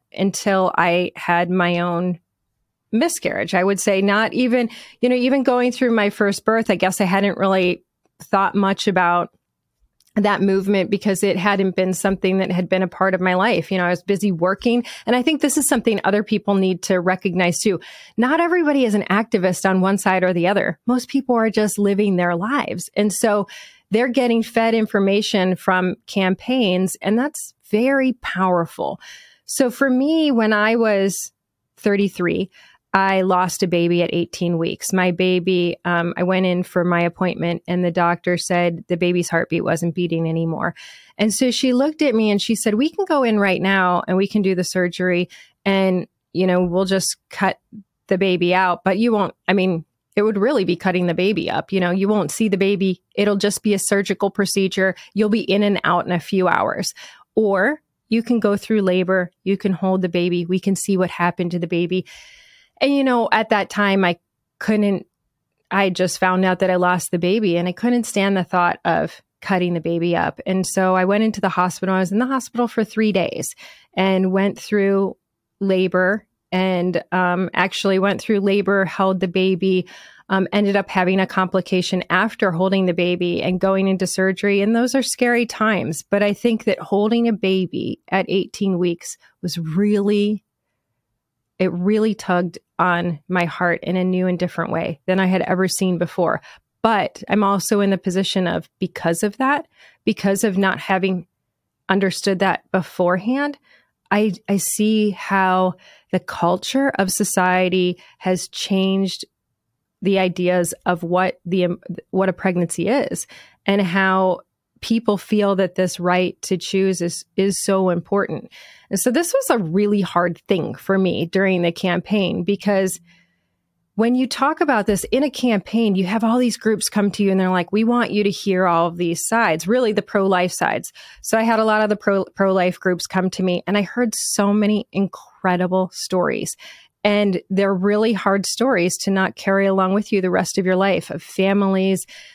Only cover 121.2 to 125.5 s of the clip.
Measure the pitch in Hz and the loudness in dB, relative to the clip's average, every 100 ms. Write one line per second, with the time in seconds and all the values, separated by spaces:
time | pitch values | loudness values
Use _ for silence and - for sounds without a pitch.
121.2 | 165 196 190 185 170 170 185 175 - 214 | -2 0 2 2 0 -2 -2 -2 0 0
122.2 | 180 170 175 202 208 196 190 - _ _ | 0 -2 -2 -2 0 0 0 -4 _ _
123.2 | _ _ _ _ _ _ _ - 226 254 | _ _ _ _ _ _ _ -2 0 2
124.2 | 254 - 277 311 302 240 202 202 - 254 | -2 0 -2 0 0 2 0 -2 0 0
125.2 | 285 - 247 | 0 0 0